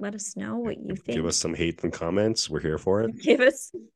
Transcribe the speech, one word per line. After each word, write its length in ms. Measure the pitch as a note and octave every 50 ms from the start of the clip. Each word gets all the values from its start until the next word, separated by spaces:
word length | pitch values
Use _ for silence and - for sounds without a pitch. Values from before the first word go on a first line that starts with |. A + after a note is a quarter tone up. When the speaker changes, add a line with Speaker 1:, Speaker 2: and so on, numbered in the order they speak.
Speaker 1:
let 140 | G3+ G#3 A3
us 200 | G#3 - - -
know 200 | G3 G3 A3 A3
what 200 | A#3 A#3+ G#3+ - -
you 160 | - F#3+ F#3+
Speaker 2:
Give 100 | F#3+ -
Speaker 1:
think. 200 | - D#3 D#2+ D#2+
Speaker 2:
us 100 | E2 -
some 180 | - - E2+ D#2+
hate 260 | E2 E2 E2 D#2+ -
in 80 | - E2+
the 60 | -
comments. 540 | - E2+ E2 F#2 G2+ G#2+ A2 A2+ - - -
We're 100 | D2+ D#2
here 160 | E2 D#2 D#2 D#2
for 240 | - F#2 F#2+ G#2
it. 140 | A2+ A2+ A2 -
Speaker 1:
<laughs> 40 |
Give 180 | F3 - D#4+ C4
us, 300 | B3+ C4+ - - - - - F4 - - _